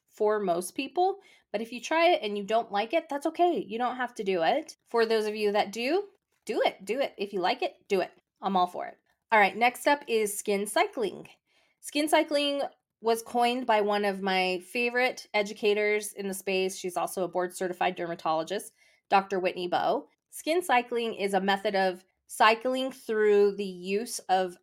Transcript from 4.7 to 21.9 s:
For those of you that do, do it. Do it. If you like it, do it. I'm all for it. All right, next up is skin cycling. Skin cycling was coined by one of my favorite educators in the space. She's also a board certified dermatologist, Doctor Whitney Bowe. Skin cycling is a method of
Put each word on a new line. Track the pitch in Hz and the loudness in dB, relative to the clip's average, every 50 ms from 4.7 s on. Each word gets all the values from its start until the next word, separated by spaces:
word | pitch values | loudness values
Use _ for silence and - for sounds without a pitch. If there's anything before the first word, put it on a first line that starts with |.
| - _ _ _ | -12 _ _ _
For | - 233 226 | 2 2 2
those | 220 226 220 214 | 4 2 2 0
of | 214 214 | -2 -2
you | 214 214 208 | 0 0 2
that | 202 208 - 196 196 | 2 2 0 0 -4
do, | 220 240 254 320 392 415 - _ _ _ _ _ _ _ | -4 -2 0 0 0 -2 -4 _ _ _ _ _ _ _
do | - 226 339 523 | -4 -2 0 0
it. | - - - 196 | 0 -2 -4 -6
Do | 196 214 269 | -6 -2 -2
it. | 277 - - - | -2 -4 -4 -6
If | 196 196 - | -8 -6 -4
you | 190 | -2
like | 175 190 254 - | 0 0 0 -2
it, | 381 320 - _ _ - | -4 -6 -6 _ _ -2
do | 202 185 | 0 0
it. | 165 - - _ _ _ _ _ | 0 -2 -6 _ _ _ _ _
I'm | - 190 196 | -4 -2 0
all | 185 180 180 | 2 0 0
for | - 73 67 | -2 -6 -10
it. | - - _ _ _ _ _ _ _ 226 | -10 -12 _ _ _ _ _ _ _ 4
All | 214 | 4
right, | 202 185 - | 4 4 4
next | 208 233 247 247 - - | 2 0 0 0 2 2
up | 302 285 285 285 - | 2 2 2 0 0
is | 233 220 214 202 208 - | 0 0 0 0 -2 -4
skin | - - 202 196 202 | -2 -2 -2 -2 -2
cycling. | 202 - 330 381 415 - 285 226 - - - 165 - - _ _ _ _ _ _ _ _ _ | -2 0 0 0 0 -2 -4 -4 -4 -4 -8 -14 -18 -20 _ _ _ _ _ _ _ _ _
Skin | - - - 294 302 302 | -18 -6 -2 -2 0 4
cycling | 349 311 320 311 302 285 285 285 285 285 269 - - _ _ _ _ _ | 4 2 2 2 0 0 0 0 -2 -2 -4 -6 -8 _ _ _ _ _
was | 214 226 233 226 | 0 0 0 0
coined | 226 - - 240 240 240 240 254 262 | -2 -4 0 2 2 2 2 0 0
by | - 220 214 | 2 2 2
one | 202 208 208 208 208 | 4 2 2 2 0
of | 202 190 196 | 0 -2 -2
my | 190 196 185 185 185 185 185 175 180 - | -2 0 0 2 2 0 -2 -4 -6 -6
favorite | - 247 240 240 233 247 254 254 - - - - - | -4 -2 -2 0 0 0 0 0 -2 -6 -10 -4 -2
educators | 208 208 202 214 - - 208 202 208 208 208 208 214 208 - - | -2 -2 -2 -4 -2 0 2 2 2 2 0 0 0 -2 -6 -10
in | - 202 196 | -8 -8 -6
the | 190 | -8
space. | 190 - - 190 185 190 185 190 - | -6 -4 -2 -2 0 0 -2 -4 -6
She's | - 180 175 | -8 -6 -4
also | 170 170 175 - 196 180 | -4 -4 -4 -4 -4 -4
a | 170 | -2
board | 180 180 180 180 - | -2 -2 -4 -4 -4
certified | - 190 180 180 - 180 180 185 | -6 -6 -6 -2 -2 -2 -2 -2
dermatologist, | - 175 170 170 170 - 160 160 160 160 160 190 208 220 - - _ _ _ _ _ _ _ | -2 -6 -6 -6 -4 -2 -2 0 0 -2 -4 -6 -6 -6 -10 -16 _ _ _ _ _ _ _
Doctor | 196 196 190 196 202 185 | 2 2 2 2 -2 -2
Whitney | 180 185 - 185 180 175 | 0 -2 -2 -4 -4 -2
Bowe. | 208 180 - 160 190 277 - - _ _ _ _ | 0 0 2 2 0 0 -4 -8 _ _ _ _
Skin | - - - 302 320 359 | -20 -8 -4 -2 -2 0
cycling | 349 - 254 247 240 - 240 233 233 226 - | 0 2 0 0 0 0 -4 -4 -4 -4 -4
is | - 196 196 190 | -4 -2 0 0
a | 190 | 0
method | 190 196 196 196 - 220 196 | 2 2 0 0 0 0 2
of | 196 190 190 | 2 2 2